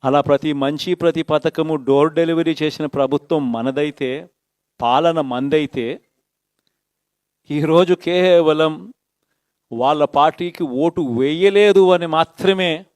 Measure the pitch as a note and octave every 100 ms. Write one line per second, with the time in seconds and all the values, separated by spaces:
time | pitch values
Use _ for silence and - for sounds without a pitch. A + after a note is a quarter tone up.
0 | C3 C#3+ C#3+ C#3+ D3+ C#3+ C#3 D3+ - F3
1 | E3+ D#3 D#3+ D3+ D#3+ D#3 D#3 D#3 B2+ C#3
2 | D#3 D#3 E3 E3 D#3+ D#3 D#3 - D3+ C#3
3 | C3+ C#3 - D#3+ C3+ A#2 B2 C3+ D3 C#3
4 | C3 C3+ F3 _ _ _ _ _ A#2+ C3
5 | E3 E3 C#3 B2 C#3 D#3 C#3+ C3 A#2 D#3
6 | _ _ _ _ _ _ _ _ _ _
7 | _ _ _ _ _ D3 D3+ E3 F3+ F3+
8 | - F3 F#3 F3 D#3+ D#3 D#3+ D#3 F#3+ -
9 | _ _ _ _ _ _ _ A#2 B2+ D3+
10 | C#3+ C#3+ D#3 - F3 E3 D#3 B2+ D#3+ E3
11 | C#3+ A#2 C3+ D#3 G3 G3 G#3 G3 F#3 F3+
12 | E3+ D#3 E3 _ F#3 F#3+ F3+ D#3+ F#3+